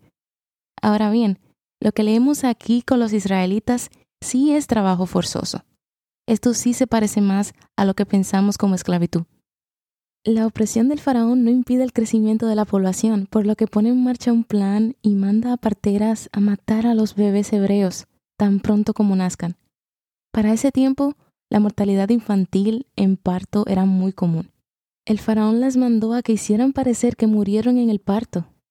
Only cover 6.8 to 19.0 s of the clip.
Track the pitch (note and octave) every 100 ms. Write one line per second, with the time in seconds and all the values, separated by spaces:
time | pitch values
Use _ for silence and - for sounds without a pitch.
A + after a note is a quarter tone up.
6.8 | B3+ A3+ G#3+ G#3+ G3+ G3 G3+ - _ -
7.8 | G3 F#3+ G3 G3 F#3+ G3 G3+ G3 G3+ F#3
8.8 | - F3 E3+ E3+ E3+ _ _ _ _ _
9.8 | _ _ _ _ - A3 A3 - G#3+ A3+
10.8 | B3 D4 - B3 A3+ B3+ A#3 B3+ B3 B3+
11.8 | B3+ - A3 A3 G#3+ A3 A3+ G#3+ G#3+ G3
12.8 | F#3+ F#3 A3 G#3 G3 A3 G3+ G#3+ A3 G#3
13.8 | A3 B3+ B3 A#3+ B3 A#3 A3+ G#3 G3 G3+
14.8 | A3+ - G#3+ G3+ G3 G#3+ B3 B3 A3+ G#3
15.8 | G#3 G3+ G#3+ A3 - G3+ G3+ G3+ - A3
16.8 | A#3 A3+ G#3+ - G#3 G3+ G3+ G#3 G3 G3+
17.8 | F#3+ - - _ _ - G#3 G3+ - G#3
18.8 | G#3+ G#3+